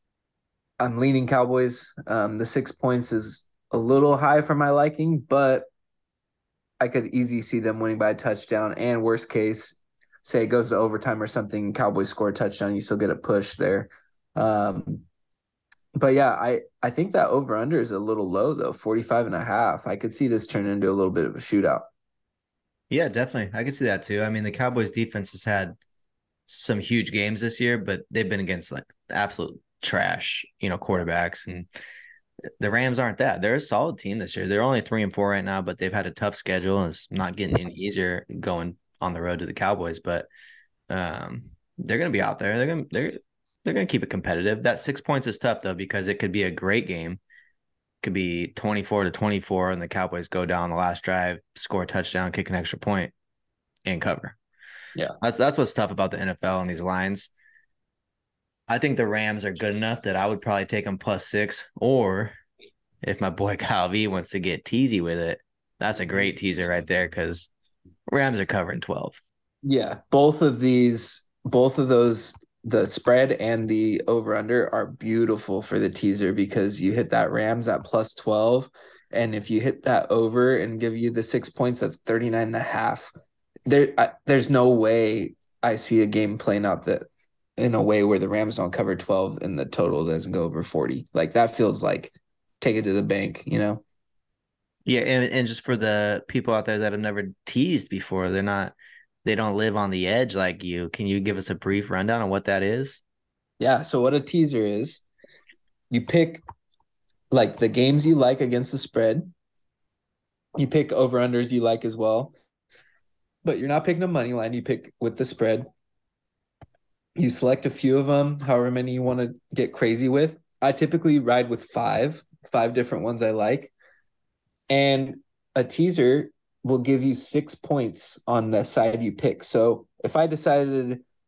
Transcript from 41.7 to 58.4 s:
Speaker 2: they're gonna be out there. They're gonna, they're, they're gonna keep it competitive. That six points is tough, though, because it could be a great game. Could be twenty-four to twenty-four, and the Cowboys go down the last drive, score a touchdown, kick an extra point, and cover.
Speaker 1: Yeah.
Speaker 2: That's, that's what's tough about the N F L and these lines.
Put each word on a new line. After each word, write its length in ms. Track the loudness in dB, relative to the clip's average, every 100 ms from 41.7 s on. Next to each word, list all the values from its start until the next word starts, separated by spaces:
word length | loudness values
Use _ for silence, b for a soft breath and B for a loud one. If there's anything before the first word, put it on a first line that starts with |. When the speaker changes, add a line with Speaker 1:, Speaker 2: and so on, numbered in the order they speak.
| -12
Speaker 2:
they're 200 | -4 -2
gonna 120 | 0
be 100 | 0
out 180 | -2 -2
there. 180 | -2 0
They're 100 | 0
gonna, 180 | -2 -4
they're, 300 | -4 -4 -6 _ _ _ _
they're 100 | -4 -2
gonna 100 | 0
keep 160 | -2
it 80 | -2
competitive. 540 | -4 -2 0 0 0
That 160 | 0 0
six 200 | 0 -2
points 280 | -2 -2 -2
is 100 | -2
tough, 220 | -2 -2
though, 140 | -4 -6
because 320 | -4 -4 -2
it 100 | -2
could 140 | -2
be 120 | 0
a 60 | -2
great 380 | -2 0 0 0
game. 320 | -6 -8 -10 _ b b b _ _ _ _
Could 120 | -4
be 340 | -2 -2 -2 -6
twenty-four 560 | -4 -4 -2 0 0
to 80 | 0
twenty-four, 600 | 0 0 0 -2 0 0
and 100 | -2
the 80 | -4
Cowboys 400 | -4 -4 -4 -6
go 160 | -4 -2
down 240 | -2 -2
the 80 | 0
last 260 | -2 -2
drive, 360 | -2 -2 -2 -4 _ -8
score 260 | -4 -2
a 20 | -2
touchdown, 460 | -4 -2 -4 -4
kick 180 | -4 -4
an 60 | -4
extra 240 | -6 -6
point, 320 | -2 -2 -4 _ _ _ _ _ _ -10
and 180 | -6 -4
cover. 360 | -4 -4 -8 -18 _ _ B B B B
Speaker 1:
Yeah. 140 | -6 -2
Speaker 2:
That's, 160 | -2 2
that's 200 | 2 2
what's 160 | 0
tough 180 | 0 -2
about 200 | 0 -2
the 60 | -2
N 120 | -6
F 80 | -4
L 200 | -2 -2
and 80 | -2
these 120 | -4
lines. 480 | -4 -2 -2 -4 -8 _ b b b _ _ _ _ _ _ _